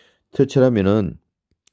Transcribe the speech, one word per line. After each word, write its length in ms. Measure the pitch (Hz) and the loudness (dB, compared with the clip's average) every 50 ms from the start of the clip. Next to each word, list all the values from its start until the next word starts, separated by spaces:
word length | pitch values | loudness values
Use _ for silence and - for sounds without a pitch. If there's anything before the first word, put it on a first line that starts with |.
| _ _ _ _ _ _ | _ _ _ _ _ _
터치를 340 | - - 139 135 - 139 127 | -4 -2 -2 0 2 2 2
하면은 520 | 131 120 104 95 95 104 110 98 - - - _ _ _ _ _ _ _ _ _ _ | 2 2 0 0 0 0 0 -2 -4 -8 -14 _ _ _ _ _ _ _ _ _ _